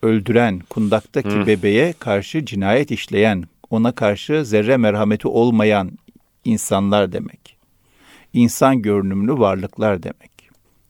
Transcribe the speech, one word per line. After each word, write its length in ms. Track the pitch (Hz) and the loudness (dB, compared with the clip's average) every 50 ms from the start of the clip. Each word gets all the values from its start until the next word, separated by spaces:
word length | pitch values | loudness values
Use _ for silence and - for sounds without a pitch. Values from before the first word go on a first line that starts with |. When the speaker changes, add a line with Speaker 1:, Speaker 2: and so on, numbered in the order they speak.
Speaker 1:
öldüren, 560 | - 113 110 110 98 - 110 117 120 113 95 90 | 0 0 0 0 0 0 2 2 2 0 -2 -6
kundaktaki 720 | 85 - - 113 110 101 110 110 - _ - 147 120 104 | -10 -8 -6 -4 -2 0 0 -2 -2 _ -6 -6 -4 -2
Speaker 2:
Hı. 160 | 101 104 101 | -2 0 2
Speaker 1:
bebeğe 460 | 98 107 95 90 101 101 113 151 175 | 2 0 2 2 2 2 2 2 0
karşı 520 | 165 - - 117 101 101 95 - - 160 143 | -2 -6 -4 -2 -2 -2 -2 -4 -6 -6 -6
cinayet 460 | 113 110 98 95 98 110 135 147 - | -6 -4 -2 0 2 2 0 0 -2
işleyen, 540 | 120 - - - - 101 107 110 101 92 80 - _ _ _ - | -6 -8 -6 -2 0 2 2 2 2 0 -4 -10 _ _ _ -4
ona 220 | 117 110 113 120 | -2 0 0 0
karşı 520 | 120 - 113 104 104 98 - - 151 156 147 | 0 0 -2 -2 -2 -2 -4 -4 -2 -2 0
zerre 320 | 110 107 104 104 113 135 | 0 0 2 2 2 2
merhameti 520 | 127 117 104 101 104 107 104 104 104 - - | 2 2 2 2 2 0 0 0 -2 -2 0
olmayan 720 | - 117 117 123 117 110 107 107 107 101 95 87 - - _ _ _ _ _ _ _ _ - | 2 2 2 4 4 2 4 2 2 2 0 -4 -10 -16 _ _ _ _ _ _ _ _ -4
insanlar 680 | 117 110 104 - - 107 98 101 98 101 104 101 92 | -4 -2 -2 -2 -2 -2 0 0 2 2 2 0 0
demek. 440 | 90 - - - - - - - _ _ _ _ _ _ _ _ _ _ _ _ - - _ _ | -4 -8 -10 -12 -14 -20 -20 -20 _ _ _ _ _ _ _ _ _ _ _ _ -20 -20 _ _
İnsan 500 | - - 120 117 - - 139 131 135 127 | 0 2 2 2 2 2 2 2 2 0
görünümlü 500 | 101 104 101 101 95 95 95 98 101 117 | 0 0 0 0 0 -2 -2 -2 -2 -2
varlıklar 680 | 147 127 110 98 95 95 92 98 _ - 110 107 98 87 | 0 0 0 0 0 -2 -6 -10 _ -4 -2 -2 -2 -2
demek. 280 | 80 85 - _ _ _ _ _ _ _ _ _ _ _ _ _ _ | -6 -10 -14 _ _ _ _ _ _ _ _ _ _ _ _ _ _